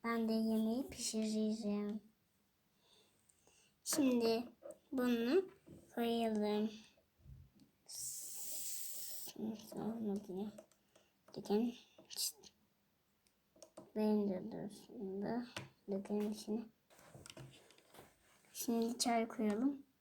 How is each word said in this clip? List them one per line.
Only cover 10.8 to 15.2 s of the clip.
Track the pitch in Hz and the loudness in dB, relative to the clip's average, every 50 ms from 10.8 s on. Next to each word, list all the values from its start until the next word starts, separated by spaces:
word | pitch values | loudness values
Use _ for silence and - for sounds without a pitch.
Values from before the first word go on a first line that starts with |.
| _ _ _ - _ _ _ _ _ - - | _ _ _ -20 _ _ _ _ _ -12 -12
Dökelim. | - - - 202 214 240 240 240 - - _ _ - - _ | -12 -2 2 2 4 4 2 -2 -6 -18 _ _ -20 -20 _
Çıt. | - - - - - - - - _ _ _ _ _ _ _ _ _ _ _ _ _ _ _ _ _ _ _ _ _ - - - _ - - - _ | -6 -4 -4 -4 -4 -8 -20 -20 _ _ _ _ _ _ _ _ _ _ _ _ _ _ _ _ _ _ _ _ _ -20 -20 -20 _ -20 -20 -8 _
Benim | 220 214 214 214 214 208 202 | 2 4 6 6 4 4 2
de | 185 185 190 214 | 0 -2 -4 -6
dursun | - 175 - 208 - - - - - 254 202 190 190 196 | -8 -8 -8 -8 -10 -14 -18 -16 -10 -8 -6 -6 -4 -4